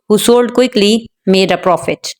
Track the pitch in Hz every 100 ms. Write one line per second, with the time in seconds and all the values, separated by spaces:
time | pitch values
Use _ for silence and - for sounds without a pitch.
0 | - 208 - 240 240 233 254 247 202 226
1 | 226 _ - 190 190 175 190 170 - 160
2 | - -